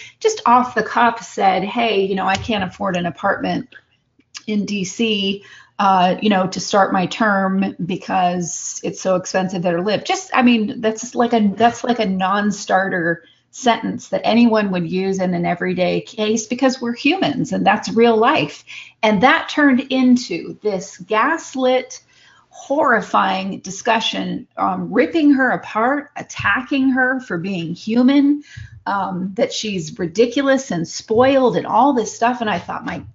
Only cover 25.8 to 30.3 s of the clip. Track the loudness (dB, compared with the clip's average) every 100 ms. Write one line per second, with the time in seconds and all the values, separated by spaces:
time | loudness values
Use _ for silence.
25.8 | 0 -2 -6 -14 -14 -4 -2 -2 -2 0
26.8 | 2 2 0 -2 -6 -6 -4 -4 -6 -8
27.8 | -2 2 4 6 4 2 -4 -18 -18 -12
28.8 | -6 -4 -4 -4 -6 -2 -2 -2 -6 -6
29.8 | -6 -6 -2 0 2